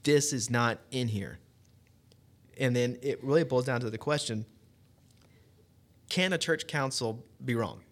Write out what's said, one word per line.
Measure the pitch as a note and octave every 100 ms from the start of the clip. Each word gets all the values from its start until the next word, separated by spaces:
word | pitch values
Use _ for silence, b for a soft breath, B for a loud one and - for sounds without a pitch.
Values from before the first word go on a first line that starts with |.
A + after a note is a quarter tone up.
"This | - D3 C#3+
is | C3 G#2+
not | A#2+ A#2+ G#2+ -
in | C3 A#2+
here." | G#2+ F2+ F2+ _ _ _ _ _ _ _ _ _ _ - -
And | C3 B2
then | B2 A#2+
it | C#3 -
really | C3 D#3 C#3+
boils | B2+ C3
down | A#2+
to | A#2+
the | A2
question, | - D3 - A2 A2 - _ _ _ _ _ _ _ b b b _ _ _ _ -
can | - F#3
a | E3+
church | - D#3+ -
council | D3 C3+ - A#2 A2+ - -
be | B2+ A#2
wrong? | G#2 A1 -